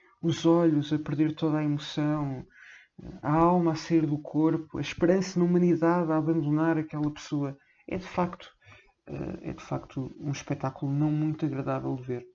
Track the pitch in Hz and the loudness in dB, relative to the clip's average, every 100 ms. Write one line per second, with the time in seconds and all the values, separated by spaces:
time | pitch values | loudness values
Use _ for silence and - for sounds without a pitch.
0 | _ _ 165 156 165 170 170 151 143 - | _ _ -2 2 4 6 6 4 2 -2
1 | 151 143 156 151 160 151 151 147 - - | -2 0 0 2 0 0 0 -2 -4 -2
2 | 151 151 143 127 - - - - - - | 0 0 -2 -6 -10 -18 -20 -20 -20 -18
3 | 117 98 - 156 170 180 170 156 - 165 | -16 -8 0 4 6 6 4 0 2 2
4 | 156 147 151 147 160 160 156 - 147 - | 2 0 -2 2 2 2 -4 -6 -6 0
5 | 170 190 185 175 175 175 175 160 165 175 | 4 4 2 2 4 4 4 4 4 2
6 | 160 156 151 165 147 151 165 160 156 151 | 2 0 2 0 2 2 2 0 -2 -4
7 | 151 147 - 147 143 139 _ _ - 190 | -4 -4 -6 -4 -4 -6 _ _ -10 -8
8 | 180 - 180 - - _ - - _ _ | -6 -2 -2 -4 -18 _ -20 -20 _ _
9 | - - - - - - - 139 - - | -12 -8 -8 -8 -10 -12 -8 -8 -8 -10
10 | 131 - 147 135 - 151 135 - 143 139 | -10 -8 -8 -8 -6 -6 -6 -6 -4 0
11 | 151 151 156 151 156 131 135 135 131 135 | 0 0 0 -2 -4 -4 -4 -4 -4 -6
12 | 127 123 123 | -6 -8 -8